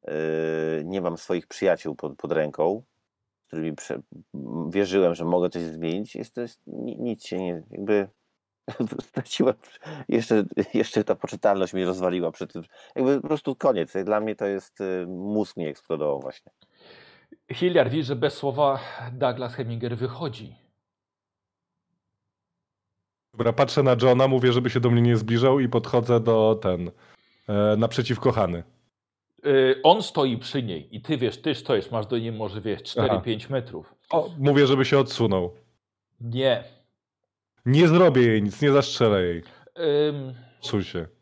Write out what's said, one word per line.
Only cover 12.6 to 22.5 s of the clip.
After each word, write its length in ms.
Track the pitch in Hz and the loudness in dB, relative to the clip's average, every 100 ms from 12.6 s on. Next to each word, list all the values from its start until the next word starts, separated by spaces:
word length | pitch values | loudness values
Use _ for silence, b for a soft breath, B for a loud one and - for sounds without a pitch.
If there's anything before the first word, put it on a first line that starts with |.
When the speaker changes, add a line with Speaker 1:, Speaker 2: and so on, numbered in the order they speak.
| 82 b b - | -16 b b -4
Speaker 1:
Jakby 260 | 131 139 | 0 0
po 60 | 147 | -2
prostu 280 | 151 - 131 | -6 -4 -2
koniec. 380 | 139 110 78 95 95 | 0 0 -2 -4 -2
Dla 140 | 107 | -2
mnie 160 | 110 107 | -2 -4
to 100 | 101 | -4
jest, 360 | 98 - _ | -4 -8 _
y, 240 | 98 92 90 | -6 -6 -6
mózg 500 | 90 98 107 101 - | -10 -4 -4 -4 -6
mi 100 | 80 | -10
eksplodował 520 | 71 _ 80 76 69 | -10 _ -4 -4 -4
właśnie. 300 | 67 - _ _ b b b b b b b - _ | -8 -16 _ _ b b b b b b b -20 _
Speaker 2:
Hilliard, 380 | 131 180 180 120 | -2 2 4 2
widzisz, 160 | 139 131 | 0 -4
że 80 | 135 | -2
bez 180 | 147 | -4
słowa 460 | - 139 131 143 135 B B 120 | -4 -6 0 0 0 B B -14
Douglas 400 | 123 131 123 123 | -4 -4 -2 -8
Heminger 440 | 120 120 117 120 117 | -8 -8 -6 -6 -6
wychodzi. 580 | 123 - 160 - 110 - _ _ _ _ _ _ _ _ _ _ _ _ _ _ _ _ _ _ _ | -8 -6 -10 -10 -18 -20 _ _ _ _ _ _ _ _ _ _ _ _ _ _ _ _ _ _ _